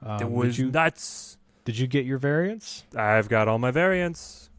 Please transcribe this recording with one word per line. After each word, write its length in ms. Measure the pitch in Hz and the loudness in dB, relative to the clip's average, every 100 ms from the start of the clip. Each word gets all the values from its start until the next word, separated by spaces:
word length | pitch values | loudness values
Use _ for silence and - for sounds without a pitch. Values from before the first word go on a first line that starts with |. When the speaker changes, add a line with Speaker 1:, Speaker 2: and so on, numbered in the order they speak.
Speaker 1:
Um, 140 | 110 | -8
Speaker 2:
It 40 | 104 | -6
Speaker 1:
did 80 | 110 | -2
Speaker 2:
was 280 | 120 123 117 | 0 0 0
Speaker 1:
you, 120 | 131 | 0
Speaker 2:
nuts. 680 | 156 160 - - - - - _ _ | 2 0 0 -12 -12 -16 -20 _ _
Speaker 1:
did 120 | - 110 | -8 -2
you 120 | 127 | 0
get 180 | 139 127 | 0 0
your 120 | 135 | -2
variants? 640 | 143 151 185 220 - - - 113 | 0 0 0 -6 -12 -16 -10 -2
Speaker 2:
I've 320 | 107 110 104 | 4 4 4
got 200 | 113 107 | 2 4
all 100 | 113 | 2
my 140 | 127 | 2
variants. 760 | 139 185 185 175 165 - - - | 2 2 2 -2 -6 -14 -20 -20